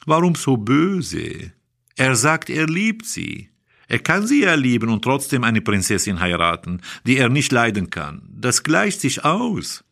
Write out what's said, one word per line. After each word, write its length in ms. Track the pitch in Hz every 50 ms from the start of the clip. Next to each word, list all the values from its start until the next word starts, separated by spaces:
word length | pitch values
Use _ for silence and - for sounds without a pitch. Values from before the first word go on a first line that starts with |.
| -
„Warum 300 | 151 156 165 175 180 160
so 220 | - - 139 131
böse? 920 | 113 104 110 135 147 165 190 196 180 123 87 87 80 78 78 - - - 85 - _ _ _ _ _ _ _ -
Er 180 | - 131 131 127
sagt, 340 | 110 117 151 160 160 - -
er 180 | - 156 160
liebt 380 | 160 160 185 214 226 214 220 -
sie. 440 | - - - 85 - - - - - _ _ _ _ _ _ _
Er 120 | - - -
kann 260 | - - 165 196 208
sie 180 | 233 285 294 208
ja 100 | 185 165
lieben 360 | 151 131 127 123 117 107 113
und 140 | 113 101 -
trotzdem 400 | 123 135 139 - - 143 127 123
eine 160 | 113 113 107
Prinzessin 640 | 90 - 104 98 90 - 107 90 - 107 98 85
heiraten, 600 | 90 90 87 85 85 85 85 82 - 87 87 87 - - - - -
die 120 | 117 131
er 100 | 135 127
nicht 240 | 117 131 147 143 -
leiden 380 | 135 120 117 113 101 104 90 -
kann. 320 | - - 76 71 78 - - -
Das 340 | - - - 127 - - -
gleicht 380 | 151 156 185 208 208 - -
sich 240 | - 135 - 147 -
aus. 580 | 147 165 214 247 240 202 127 - - - - _ _